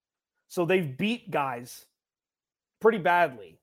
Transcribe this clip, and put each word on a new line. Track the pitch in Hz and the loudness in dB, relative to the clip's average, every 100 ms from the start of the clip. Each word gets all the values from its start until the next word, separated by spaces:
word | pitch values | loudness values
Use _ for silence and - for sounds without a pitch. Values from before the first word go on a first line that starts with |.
| _ _ _ _ _ | _ _ _ _ _
So | 180 170 | -2 2
they've | 185 156 127 | 2 0 -4
beat | 208 233 - | -4 -4 -6
guys | 147 135 123 123 - - _ _ _ _ _ _ _ _ _ | -4 -4 -6 -12 -20 -20 _ _ _ _ _ _ _ _ _
pretty | 220 226 | 2 2
badly. | 175 175 165 120 87 - | 2 4 2 -2 -20 -20